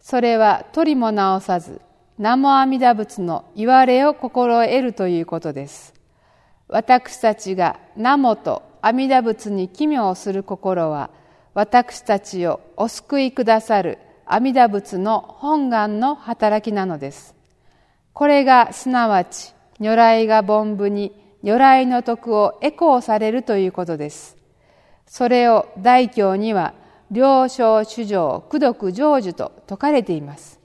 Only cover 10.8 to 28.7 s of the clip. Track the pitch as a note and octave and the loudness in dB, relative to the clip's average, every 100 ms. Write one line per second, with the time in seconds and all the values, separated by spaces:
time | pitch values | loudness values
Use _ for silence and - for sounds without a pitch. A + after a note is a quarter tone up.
10.8 | D#3+ D3+ C3 _ _ _ _ G3 G#3 B3 | -2 -4 -10 _ _ _ _ -4 0 0
11.8 | A#3+ - - G3+ - F#3+ F3 - - - | 0 -10 -4 -4 -4 -6 -4 -4 -10 -6
12.8 | A3+ - _ C#4+ C4 C4 A3+ A3 A3 G#3 | -6 -6 _ -2 -2 -2 0 0 2 -2
13.8 | F3 - _ _ - G3+ C4 C4 A#3+ G3+ | -2 -8 _ _ -4 -2 0 2 2 2
14.8 | G3+ F#3 G3 A3 - - C#4+ D4+ C4 A3+ | -6 -6 -2 -2 -4 -10 -4 -2 0 -2
15.8 | G#3+ G#3 B3+ D4 - A#3 G#3+ G#3+ G#3+ G#3 | -2 -2 -4 -4 -10 -2 0 0 -2 -4
16.8 | F#3 D#3 C#3 C#3+ - _ _ _ _ _ | -4 -8 -12 -14 -20 _ _ _ _ _
17.8 | _ _ _ - D4 C#4+ C4+ B3+ A3+ - | _ _ _ -2 2 4 4 4 4 -4
18.8 | C4 B3+ A#3 G3 F3 - - _ _ _ | -4 -2 0 0 -2 -12 -20 _ _ _
19.8 | G#3+ A3+ A3+ A3+ A3 A3 G3+ G#3+ G#3+ G#3 | -2 4 4 4 4 2 2 0 0 -4
20.8 | G3+ G3+ G3+ - _ _ G3+ A#3 C4+ C4 | -4 -4 -6 -12 _ _ -2 4 6 6
21.8 | B3+ B3 A#3+ A#3 A#3 G#3+ G3+ - C#4+ D4+ | 4 -2 -2 -6 -2 0 0 0 -6 0
22.8 | E4 B3+ B3 G#3+ G#3+ A#3+ A#3 G3+ F#3 F3+ | 2 2 0 -2 0 -4 -2 -2 -2 -4
23.8 | F3 D#3+ D3+ - - _ _ _ _ _ | -8 -6 -8 -12 -20 _ _ _ _ _
24.8 | _ _ _ - B3 B3 A#3+ A3 - - | _ _ _ -4 0 2 4 2 0 -2
25.8 | A3 B3+ B3 - G3 G3 A3 G3+ D#3 - | 4 4 2 0 0 0 -2 -2 -4 -8
26.8 | _ _ _ A3 C4+ C4+ B3+ B3+ A3+ A3 | _ _ _ 0 2 4 2 0 2 2
27.8 | A3 - G#3+ G3 D#3 F2 - D4+ C4+ | 0 -8 -4 -2 -2 -4 -6 0 0